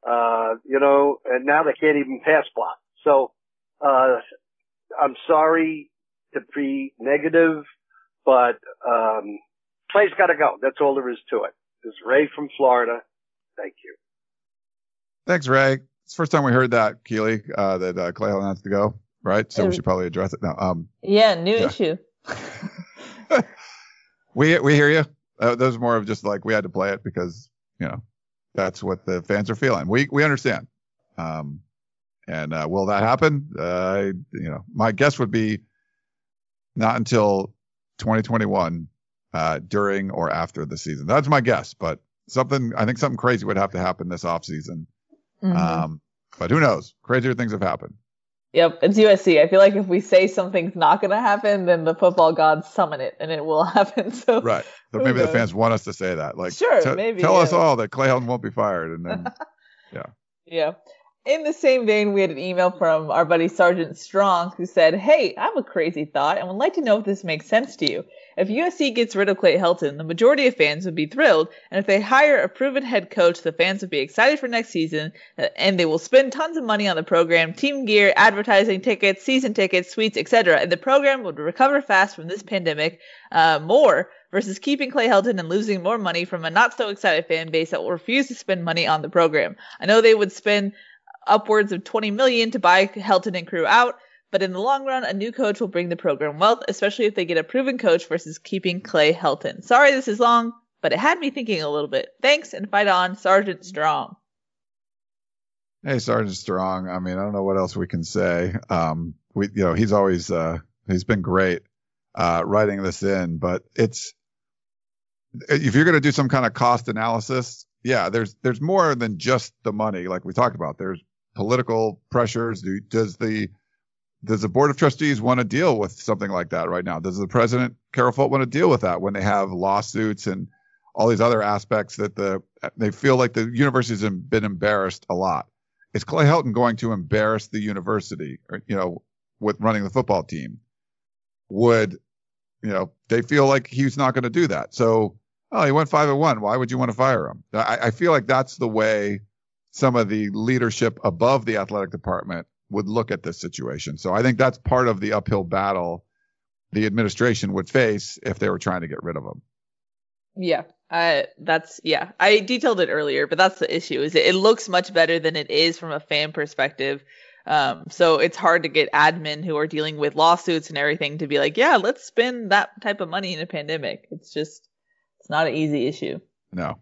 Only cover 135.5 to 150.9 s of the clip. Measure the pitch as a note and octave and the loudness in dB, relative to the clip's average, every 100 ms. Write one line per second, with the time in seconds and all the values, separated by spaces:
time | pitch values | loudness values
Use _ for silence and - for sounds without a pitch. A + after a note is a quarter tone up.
135.5 | _ _ _ _ G#2+ - D#3+ C#3+ E3 C3 | _ _ _ _ -8 -4 2 4 4 0
136.5 | A2 A#2+ A2+ A#2 G#2 D#2+ G#2+ G#2+ A2 - | 0 0 0 -4 -6 -2 0 0 -2 -4
137.5 | A2 G#2 G2 F2+ G#2+ - - D2+ B1+ _ | -8 -6 -6 -4 -6 -6 -12 -12 -14 _
138.5 | G#2 _ G2 F2+ E2+ _ _ _ _ G#2 | -16 _ -4 -4 -8 _ _ _ _ -6
139.5 | G#2 G#2+ G#2+ G2 A#2+ - G2 - D#2+ A#1+ | -2 0 0 -2 -4 0 -2 -2 -10 -12
140.5 | G#1+ _ _ _ _ _ _ _ _ _ | -18 _ _ _ _ _ _ _ _ _
141.5 | F#2+ A#2+ A2+ G#2+ F2 _ _ _ _ _ | 0 2 4 0 -6 _ _ _ _ _
142.5 | _ G#2+ F#2+ F#2 _ _ A2+ A#2+ D3 C3+ | _ -6 -4 -4 _ _ -2 2 2 4
143.5 | C3+ A2+ B2 C#3 C3 C3 B2+ B2 A2+ D#3+ | 4 0 -2 -2 0 0 0 -2 0 0
144.5 | E2 A1+ - A#2 A2+ G#2+ - _ _ _ | -2 -8 0 2 4 0 -4 _ _ _
145.5 | A3+ D3+ C#3+ D3 D#3 D3 C#3 D#3+ A#2 G#2 | 0 2 2 2 2 2 2 2 0 0
146.5 | B2 B2 B2+ B2+ A2 C3 A#2 C#2 - _ | -2 -2 -2 -4 0 2 2 -2 -10 _
147.5 | G#2+ A2+ A#2 A#2+ A2+ E3+ D3+ A2 C3 C3 | -4 -2 0 -2 0 2 2 2 0 0
148.5 | - A#2+ A2 A2 G#2+ G2+ G2+ - _ _ | -4 -4 0 0 0 -2 -6 -12 _ _
149.5 | _ _ - C3+ B2 G#2+ G#2+ G#2 G2+ A2+ | _ _ 0 2 2 0 -2 -4 -4 -2
150.5 | B2+ B2+ G#2+ A#2 | 0 0 0 -2